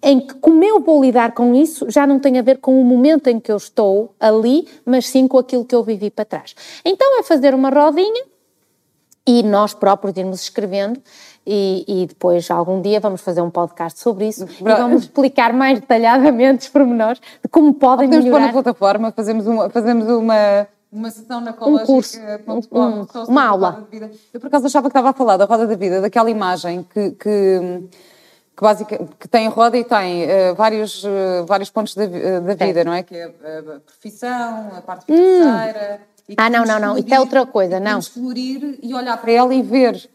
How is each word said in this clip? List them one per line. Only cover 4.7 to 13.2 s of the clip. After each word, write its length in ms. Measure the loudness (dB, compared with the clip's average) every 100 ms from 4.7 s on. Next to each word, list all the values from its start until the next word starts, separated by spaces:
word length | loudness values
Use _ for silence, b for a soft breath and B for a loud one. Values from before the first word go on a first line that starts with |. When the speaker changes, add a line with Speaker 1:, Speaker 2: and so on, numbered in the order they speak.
| B
Speaker 1:
mas 240 | -2 -2 0
sim 180 | 2 4
com 100 | 2
aquilo 260 | 0 -4
que 100 | 0
eu 80 | -2
vivi 280 | -2 -6 -6
para 140 | -8
trás. 300 | -8 -10 -14 -20 B B
Então 340 | -4 0 2 2
é 40 |
fazer 320 | 2 2 4
uma 160 | 2 2
rodinha 540 | 4 4 2 0 -2 -8 _ _ _ _ _ _ _ _ _ 0
e 160 | 2
nós 300 | 2 0 0
próprios 440 | 0 0 0 -2 -6
irmos 260 | -8 -8
escrevendo 580 | -10 -8 -6 -4 -6 -8 b b b b -6
e, 380 | -2 -2 -4 -4
e 200 | -4 -6
depois 440 | -4 0 0 0
algum 300 | -4 -2 -4
dia 180 | 0 -2
vamos 200 | -2 -6